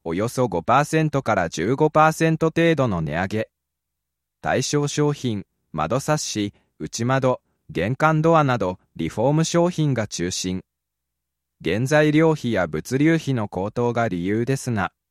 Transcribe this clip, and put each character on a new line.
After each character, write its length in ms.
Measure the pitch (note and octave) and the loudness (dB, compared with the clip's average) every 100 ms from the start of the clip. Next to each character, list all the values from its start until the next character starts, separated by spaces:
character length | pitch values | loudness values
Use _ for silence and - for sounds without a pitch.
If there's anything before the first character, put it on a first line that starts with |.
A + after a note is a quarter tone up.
| - | -6
お 100 | E2+ | -4
よ 140 | A2+ | -2
そ 180 | - B2 | 0 -2
五 160 | F2+ | -2
パ 180 | E2+ B2 | 2 2
ー 40 | D3 | 2
セ 180 | D#3+ | 0
ン 80 | D#3 | 0
ト 140 | C#3+ A#2+ | -2 0
か 100 | G#2 | 0
ら 140 | E2+ | 0
十 260 | - F2 C3+ | -2 -2 2
五 160 | D#3 | 2
パ 160 | D#3 D#3 | 4 4
ー 60 | |
セ 180 | D#3+ E3 | 4 0
ン 80 | D#3+ | 2
ト 80 | D#3+ | 0
程 300 | D#3+ E3+ D#3+ | 2 2 2
度 100 | B2+ | 0
の 140 | F2+ | 0
値 140 | D#2 D#2 | -2 -4
上 120 | F#2+ | -2
げ。 240 | G#2+ - _ _ _ _ _ _ _ _ _ | -4 -6 _ _ _ _ _ _ _ _ _
対 220 | D#2 F2+ | -2 0
象 240 | C3 D3 C#3+ | 0 -2 -2
商 260 | - D3 | 0 0
品、 340 | C#3+ B2+ G#2 - _ _ | 0 -4 -4 -8 _ _
窓 260 | D#2 D#2 A#2+ | -6 -2 -2
サ 140 | - | 0
ッ 60 | D3+ | -2
シ、 360 | - G#2+ G#2 - _ _ | -2 -4 -4 -6 _ _
内 260 | D#2 - A#2 | -10 -4 -2
窓、 360 | C3 C3 A#2+ _ _ _ | 0 0 -2 _ _ _
玄 260 | D#2+ G2 C3 | -4 -2 0
関 260 | D#3 D#3+ | 2 4
ド 160 | D#3+ E3 | 4 4
ア 60 | C#3+ | 4
な 120 | A#2+ | 0
ど、 220 | F#2 F#2 _ - | -2 -6 _ -6
リ 140 | D#2+ | -6
フ 140 | - B2 | 0 0
ォ 40 | |
ー 20 | |
ム 120 | D3+ D#3+ | 2 0
商 240 | E3+ F3 | 2 0
品 260 | F3 D3+ B2 | 0 0 0
が 120 | G#2+ | -4
中 240 | - F2 | -4 -4
心。 320 | - F#2 F#2 - _ _ _ _ _ _ _ _ _ D#2 | -4 -4 -6 -8 _ _ _ _ _ _ _ _ _ -4
原 220 | F#2+ B2+ | -2 2
材 260 | D3+ D3+ | 4 4
料 220 | D3+ D#3+ D#3 | 4 4 2
費 180 | B2 | 0
や 160 | G#2 E2+ | 0 0
物 300 | D2+ - C3 | -2 -4 0
流 160 | D3+ E3 | 2 2
費 180 | D3 B2+ | 0 -4
の 140 | G#2 | -4
高 240 | - G2 | -4 -6
騰 200 | - A#2+ | -2 -2
が 140 | A#2+ A#2 | 0 -2
理 180 | F2+ F2+ | -2 -2
由 200 | G#2+ A#2+ | -2 -2
で 120 | C3+ | -4
す 140 | - | -2
が、 220 | A2+ F2+ - _ | -4 -4 -6 _